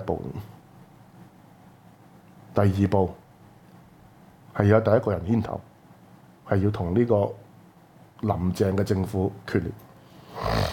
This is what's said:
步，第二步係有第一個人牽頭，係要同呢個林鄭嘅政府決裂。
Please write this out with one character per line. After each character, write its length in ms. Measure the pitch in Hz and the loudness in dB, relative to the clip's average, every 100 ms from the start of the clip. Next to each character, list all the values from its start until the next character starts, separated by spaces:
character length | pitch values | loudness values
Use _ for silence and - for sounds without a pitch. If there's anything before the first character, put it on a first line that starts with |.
| 90 | -2
步， 160 | 85 - - - - - - - - - - - - - - - - - - - - - - - | -6 -8 -12 -16 -20 -20 -20 -20 -20 -20 -20 -20 -20 -20 -20 -20 -20 -20 -20 -20 -20 -20 -20 -6
第 80 | - | 0
二 260 | 101 95 98 | 2 2 2
步 240 | 101 87 - - - - - - - - - - - - - - - | 2 0 -4 -20 -20 -20 -20 -20 -20 -20 -20 -20 -20 -20 -20 -6 2
係 100 | 101 | 4
有 140 | 110 | 4
第 100 | 113 | 4
一 80 | 117 | 2
個 120 | 110 | 2
人 100 | 87 85 | -2 0
牽 160 | 113 | 0
頭， 200 | - - - - - - - - - - - | -2 -8 -12 -20 -20 -20 -20 -20 -20 -20 -4
係 100 | 98 | 0
要 120 | 101 | 0
同 240 | 104 87 | -2 0
呢 120 | 104 120 | 0 4
個 100 | 104 101 - - - - - - - - - | 2 2 -4 -18 -20 -20 -20 -20 -20 -20 -6
林 320 | 107 85 90 | -4 0 -2
鄭 220 | - 98 98 | 0 0 0
嘅 80 | |
政 200 | 98 95 | 0 -2
府 280 | 92 98 98 - - | -2 -2 -2 -4 -4
決 140 | 98 | -4
裂。 100 | 85 - - - - - - - 53 55 50 | -2 -8 -18 -20 -20 -20 -20 -10 -4 -2 -4